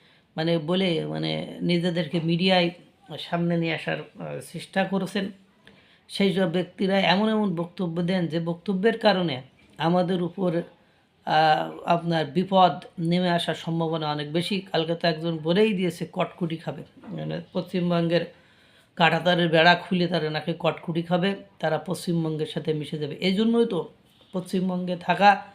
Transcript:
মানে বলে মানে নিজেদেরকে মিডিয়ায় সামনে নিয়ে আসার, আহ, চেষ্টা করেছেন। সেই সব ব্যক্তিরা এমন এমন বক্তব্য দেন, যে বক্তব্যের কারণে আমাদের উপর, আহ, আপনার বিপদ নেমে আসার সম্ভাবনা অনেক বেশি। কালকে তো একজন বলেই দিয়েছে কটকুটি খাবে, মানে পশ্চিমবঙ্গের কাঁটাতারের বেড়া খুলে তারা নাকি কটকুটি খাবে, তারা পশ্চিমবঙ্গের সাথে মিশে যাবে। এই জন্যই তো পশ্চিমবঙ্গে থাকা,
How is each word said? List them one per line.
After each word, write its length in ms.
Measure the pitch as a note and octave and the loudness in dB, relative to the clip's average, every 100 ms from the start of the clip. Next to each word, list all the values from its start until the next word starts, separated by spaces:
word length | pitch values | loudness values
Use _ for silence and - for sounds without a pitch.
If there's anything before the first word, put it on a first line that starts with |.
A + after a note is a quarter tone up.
| _ _ _ - | _ _ _ -4
মানে 200 | D#3+ E3+ | 0 0
বলে 480 | D3+ F3+ F#3+ D#3+ D3+ | 0 0 0 0 -2
মানে 520 | D#3 D#3 D#3 E3+ D#3 | -4 -4 -4 -6 -4
নিজেদেরকে 580 | F3 F3 F3 E3+ D#3 F3 | 0 2 0 -2 -2 -2
মিডিয়ায় 500 | D#3+ E3+ F#3 F#3 F3 E3+ - _ - D3+ | 0 2 4 4 2 -2 -20 _ -16 -14
সামনে 380 | - F3 E3+ E3+ | -6 -2 0 0
নিয়ে 160 | E3 | 0
আসার, 240 | D#3 - D#3 | -4 -4 -6
আহ, 420 | D3+ - D#3+ D3 - | -8 -12 -12 -10 -12
চেষ্টা 320 | E3 - G3 | -14 -6 -2
করেছেন। 480 | F#3+ F#3+ F#3 G#3 G3 - _ _ - - _ _ - | 0 -2 -2 -4 -6 -10 _ _ -20 -20 _ _ -12
সেই 260 | - G3 | 0 2
সব 180 | F3+ F#3 | 2 0
ব্যক্তিরা 480 | F3 E3+ - G3 G3 | 0 -4 -2 0 2
এমন 300 | F3 F#3 G#3+ | 4 4 2
এমন 260 | G#3+ G#3 E3+ | 0 0 -2
বক্তব্য 460 | E3+ - F3 E3 | -6 -4 -4 -2
দেন, 260 | F3 F#3+ E3 | -2 0 0
যে 120 | E3 | -2
বক্তব্যের 580 | E3 E3+ - F#3+ A3 A3 | -4 -6 -4 0 2 2
কারণে 440 | G#3+ F#3+ E3+ B2+ - _ _ - | 2 2 0 -4 -10 _ _ -2
আমাদের 440 | D#3+ F3+ F3 F3+ | 0 2 2 -2
উপর, 400 | F3 E3+ F3+ E3 F3 _ _ _ _ _ - | -4 -2 -2 -2 -6 _ _ _ _ _ 0
আহ, 560 | D#3 D#3 D#3+ D#3+ D#3+ - | 4 4 4 0 -6 -2
আপনার 400 | E3+ E3+ E3 D3+ | 0 0 -2 0
বিপদ 460 | C#3+ F#3+ F#3+ F3+ F3+ - - | -2 2 4 4 2 -10 -6
নেমে 300 | E3 F3 F3+ | 0 0 2
আসার 260 | E3+ E3+ D#3 | 0 -2 -6
সম্ভাবনা 560 | - E3 E3 D#3+ D#3 | -4 -2 -2 -2 -4
অনেক 220 | D3 D3 | -4 -2
বেশি। 280 | D#3+ F3 G3 | -4 -2 -4
কালকে 340 | F#3+ - E3 E3+ | -2 -2 -2 0
তো 120 | F3 | -2
একজন 300 | D#3 E3+ D#3+ | -2 -4 -4
বলেই 360 | D#3 F3+ A3 | 0 2 2
দিয়েছে 340 | F#3+ F3+ E3+ E3 | 2 -2 -4 -8
কটকুটি 420 | - E3+ - E3+ D#3+ | -4 -6 -4 -6 -6
খাবে, 280 | D#3+ C#3+ - - - | -10 -12 -14 -20 -14
মানে 340 | E3 D3+ D#3+ E3+ | -10 -8 -8 -8
পশ্চিমবঙ্গের 800 | F#3+ F3 F#3 F3 E3+ E3 E3+ E3+ - _ _ _ _ _ - | -8 -4 -2 0 0 2 0 -2 -12 _ _ _ _ _ 2
কাঁটাতারের 540 | E3 D#3+ D#3+ F3 E3+ | 4 4 2 2 4
বেড়া 260 | D#3+ E3+ E3+ | 6 6 6
খুলে 320 | - F#3 F3 | 2 0 0
তারা 220 | F3 D#3 | 0 -2
নাকি 240 | D3+ - E3 | -4 -4 -2
কটকুটি 420 | D#3+ D3+ - E3 | -2 -2 -4 -4
খাবে, 340 | E3+ F3+ F#3+ G3 - - | 0 0 0 -2 -10 -6
তারা 180 | D#3+ D3+ | -2 -2
পশ্চিমবঙ্গের 680 | E3+ E3+ - E3+ D#3+ D#3 D#3 | -4 -6 -2 -2 0 -4 -4
সাথে 280 | E3 D3 | -6 -4
মিশে 240 | D#3 D3 D#3 | -4 -4 -6
যাবে। 180 | C#3+ D#3 | -8 -4
এই 180 | F3+ | -2
জন্যই 320 | F#3+ A3+ A#3 A#3 | 2 2 4 2
তো 240 | F3 D3 - _ _ _ | 0 -6 -12 _ _ _
পশ্চিমবঙ্গে 600 | F#3 F3 F#3+ F#3 F3+ F3+ F3 | -10 -4 -2 -2 -2 -4 -6
থাকা, 460 | F3+ E3+ G3+ G3 - | 0 6 8 6 0